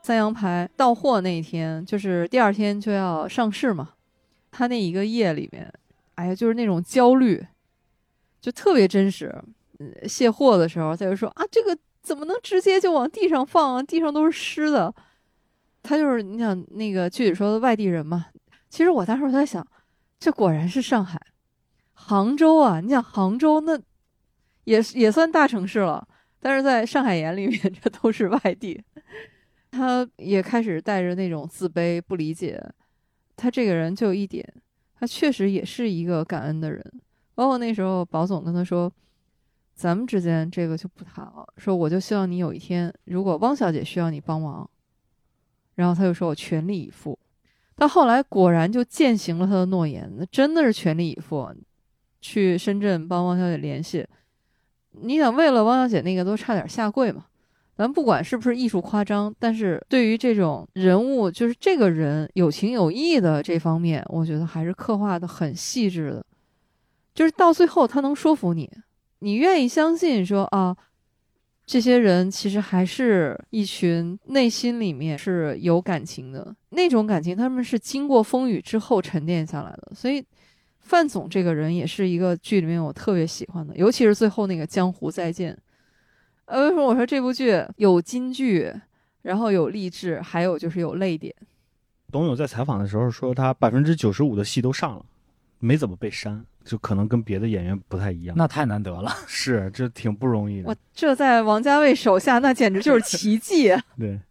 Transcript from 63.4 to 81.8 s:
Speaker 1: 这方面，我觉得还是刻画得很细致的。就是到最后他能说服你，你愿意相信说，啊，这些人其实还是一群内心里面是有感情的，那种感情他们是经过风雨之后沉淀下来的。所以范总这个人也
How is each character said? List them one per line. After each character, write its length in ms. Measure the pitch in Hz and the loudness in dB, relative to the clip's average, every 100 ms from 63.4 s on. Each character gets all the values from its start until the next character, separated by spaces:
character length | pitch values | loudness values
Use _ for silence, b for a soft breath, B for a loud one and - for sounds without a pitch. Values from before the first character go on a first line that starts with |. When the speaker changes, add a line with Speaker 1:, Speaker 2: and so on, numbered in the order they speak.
Speaker 1:
这 160 | 147 165 | 0 -2
方 220 | 165 160 | 0 0
面， 200 | 170 151 - | 0 -2 -4
我 180 | 165 165 | -4 -2
觉 140 | 151 | -2
得 80 | 165 | -4
还 160 | 165 | -6
是 80 | 165 | -6
刻 260 | 190 - 208 | -6 -4 -2
画 220 | 208 175 | -2 -4
得 80 | 175 | -6
很 260 | - - | -6 -6
细 360 | 175 - 254 208 | -6 -8 -2 -2
致 220 | 175 147 | -2 -6
的。 140 | 117 - _ _ _ _ _ _ _ _ | -8 -12 _ _ _ _ _ _ _ _
就 120 | - 320 | 0 0
是 60 | |
到 200 | - 349 | 4 4
最 160 | 320 349 | 6 4
后 180 | - 240 | 4 2
他 140 | 285 | 2
能 160 | 277 285 | -2 0
说 180 | 311 | 2
服 200 | 311 180 | 2 0
你， 180 | 165 143 - _ _ _ _ | -2 -6 -14 _ _ _ _
你 140 | 202 | -4
愿 280 | 208 349 359 | 2 4 4
意 60 | 247 | 2
相 300 | 320 311 330 | 2 2 2
信 280 | 349 233 180 | 2 0 0
说， 200 | 196 196 | 0 0
啊， 280 | 196 185 180 b _ _ _ _ _ _ _ - | 0 0 -2 b _ _ _ _ _ _ _ -2
这 160 | 254 | 0
些 160 | 233 247 | 4 6
人 340 | 214 180 185 | 6 4 2
其 180 | - 202 | -2 -4
实 120 | 202 | -2
还 240 | 196 180 180 | 0 0 0
是 520 | - 247 196 147 - - | 0 2 2 0 -4 -8
一 160 | 220 196 | -6 -4
群 520 | - 175 170 170 190 - | -2 0 0 -4 -10 -2
内 220 | 269 240 | 2 2
心 300 | - 240 240 | 0 -4 -2
里 140 | 208 | -4
面 240 | 135 160 143 | -4 -6 -6
是 420 | 202 180 151 101 | -4 -2 -2 -2
有 220 | 175 170 | 0 0
感 200 | 185 170 165 | 0 -6 -6
情 260 | - 131 | -14 -14
的， 240 | 135 - 220 _ | -14 -16 -20 _
那 200 | 311 359 | 0 2
种 160 | 233 214 | 2 2
感 160 | 185 | 0
情 140 | 165 180 | -2 -2
他 140 | 254 | -2
们 120 | 254 | -2
是 160 | 240 226 | -4 -4
经 300 | - 277 285 | -4 -6 2
过 160 | 254 | 4
风 260 | 214 254 254 | 4 0 -2
雨 120 | 185 | -4
之 180 | - 220 | -2 -6
后 220 | - 214 | 0 -2
沉 240 | - 170 156 | 0 -6 -2
淀 200 | 175 170 | -2 -4
下 180 | 151 | -8
来 80 | 113 | -12
的。 200 | - - | -16 -20
所 160 | 208 247 | -8 -4
以 160 | 285 262 _ _ _ _ _ | -4 -8 _ _ _ _ _
范 260 | _ 349 311 | _ 2 2
总 220 | 196 165 | -2 -4
这 160 | 190 | -2
个 100 | 175 | 0
人 220 | 156 156 | 0 -2
也 100 | 175 | -2